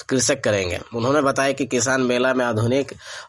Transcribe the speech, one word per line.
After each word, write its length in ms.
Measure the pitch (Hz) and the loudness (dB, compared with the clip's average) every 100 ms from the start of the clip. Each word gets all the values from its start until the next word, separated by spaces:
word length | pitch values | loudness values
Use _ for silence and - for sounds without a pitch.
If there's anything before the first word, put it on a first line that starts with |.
| - | -2
कृषक 320 | 131 135 135 | 0 0 0
करेंगे। 380 | 113 104 90 85 - 117 | 0 0 0 -4 -6 -4
उन्होंने 260 | 120 147 | 0 2
बताया 300 | 135 127 139 | 2 2 0
कि 140 | 135 123 | -2 -2
किसान 360 | 127 131 131 | 0 0 0
मेला 320 | 123 123 131 | 2 2 2
में 120 | 127 120 | 2 0
आधुनिक 460 | 107 117 135 131 - - - | 0 2 0 -2 -8 -14 -12